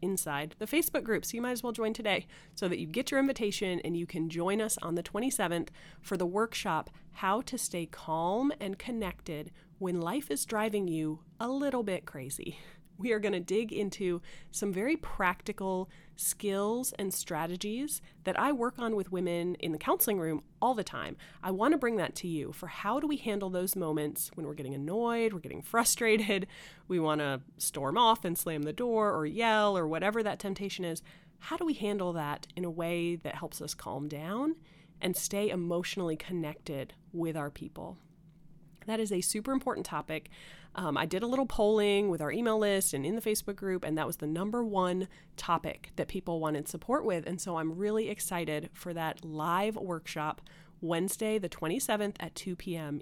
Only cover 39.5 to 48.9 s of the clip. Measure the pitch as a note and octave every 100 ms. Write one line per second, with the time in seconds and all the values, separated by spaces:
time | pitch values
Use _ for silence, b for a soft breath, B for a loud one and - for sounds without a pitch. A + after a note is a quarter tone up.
39.5 | C4+ C4 - - D3+ - D#3 - B B
40.5 | B B - F3 C#3 E3 F3+ A#3 C4 C4
41.5 | - G#3 G#3+ G#3 G3+ G3+ E3+ D3+ G3+ A#3+
42.5 | A3 G#3 G3 F#3+ C#3 C#3 A3+ A3 G#3+ -
43.5 | G3 G3 F#3 - D#3 C#3+ - D3+ E3 G3+
44.5 | A#3+ A#3 G3 F3+ F3+ F#3 B B - -
45.5 | E3 D#3+ - - - C#3+ F#3+ - E3 D#3
46.5 | D3+ D3 E3 - C4+ A3 F3 - F3+ -
47.5 | E3 D#3+ E3 G#3 A3 A3+ G#3 - F3+ D#3+
48.5 | D3+ E3 - F3+